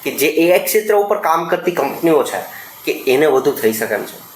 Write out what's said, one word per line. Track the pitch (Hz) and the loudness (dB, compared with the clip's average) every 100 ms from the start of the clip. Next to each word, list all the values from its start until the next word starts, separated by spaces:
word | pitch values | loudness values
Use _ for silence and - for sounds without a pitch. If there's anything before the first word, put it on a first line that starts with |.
કે | - | -8
જે | 127 147 | -2 0
એ | 151 170 | 2 4
આઈ | 180 | 4
ક્ષેત્ર | 185 220 214 | 2 -2 2
ઉપર | 208 202 185 | 0 2 0
કામ | 160 165 170 | 0 -2 0
કરતી | - - | -2 -2
કંપનીઓ | 175 139 - 165 156 | -2 -4 0 2 2
છે | 120 92 - - - - | 2 -4 -10 -14 -20 -12
કે | - - - | -6 -4 0
એને | 131 151 | 2 4
વધુ | 131 139 | 4 2
થઈ | 131 113 | 0 0
શકે | 110 113 | 0 -4
એમ | 104 | -4
છે. | 90 - - | -6 -14 -20